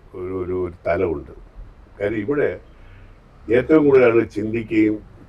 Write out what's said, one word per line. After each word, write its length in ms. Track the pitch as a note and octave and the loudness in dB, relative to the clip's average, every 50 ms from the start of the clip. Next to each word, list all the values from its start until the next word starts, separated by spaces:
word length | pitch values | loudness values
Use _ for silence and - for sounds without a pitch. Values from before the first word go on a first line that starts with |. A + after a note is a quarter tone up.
| - - - | -18 -18 -14
ഒരു, 300 | F#2 F2+ F#2 F#2 F#2 F2+ | -12 -10 -8 -8 -8 -6
ഒരു, 200 | F2 F#2 F#2 F#2 | -6 -6 -6 -6
ഒരു 80 | F2+ E2+ - - | -6 -8 -8 -4
തലമുണ്ട്. 440 | - E2+ F2 F#2+ F2 D#2+ C#2+ C2+ - - - - - - - - - - - - - - - | -2 -2 0 0 -2 -4 -6 -10 -16 -20 -20 -20 -20 -20 -20 -20 -20 -20 -20 -20 -20 -12 -6
കാര്യം 180 | G2+ G#2 A2+ G#2+ | -6 -4 -4 -4
ഇവിടെ 420 | G2+ G#2+ C#3+ D3 C3 G2 F2+ - - - - - - - - - - - - - - - - - - - A2 | -4 -4 -2 -2 -2 -4 -4 -8 -14 -20 -20 -20 -20 -20 -20 -20 -20 -20 -20 -20 -20 -20 -20 -14 -6 -2 0
ഏറ്റവും 320 | B2 B2+ - D#3 D#3 D3 | 0 2 4 4 4 6
കൂടുതൽ 200 | C#3+ C3+ C3 B2 | 6 6 6 6
ആളുകൾ 200 | A#2+ A2+ A#2 A2+ | 6 4 2 0
ചിന്തിക്കുകയും 720 | A#2 - G#2 G#2 A2 G#2+ A2+ A2+ A2 A#2 A2 G#2+ G#2+ G#2+ G#2+ - - - - - | 0 -4 -8 -6 -6 -6 -6 -6 -2 0 2 2 2 0 -4 -8 -18 -20 -20 -20